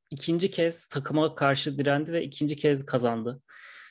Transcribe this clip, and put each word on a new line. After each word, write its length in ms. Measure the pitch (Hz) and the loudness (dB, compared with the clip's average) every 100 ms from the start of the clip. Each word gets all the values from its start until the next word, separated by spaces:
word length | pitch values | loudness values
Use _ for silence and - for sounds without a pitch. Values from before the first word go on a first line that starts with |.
| _ | _
ikinci 420 | 143 - 170 196 | -8 -2 0 0
kez 360 | - 165 165 - | 0 0 0 -6
takıma 480 | 147 139 151 156 156 | -8 -2 2 2 4
karşı 420 | 139 135 156 139 | 2 2 0 0
direndi 360 | 143 143 156 | 2 2 0
ve 100 | 170 | -2
ikinci 320 | 147 - 147 147 | -4 -2 -2 2
kez 300 | 151 139 139 | 2 2 0
kazandı. 560 | 131 120 117 113 135 - - - - - | 0 0 0 -4 -8 -14 -20 -20 -20 -20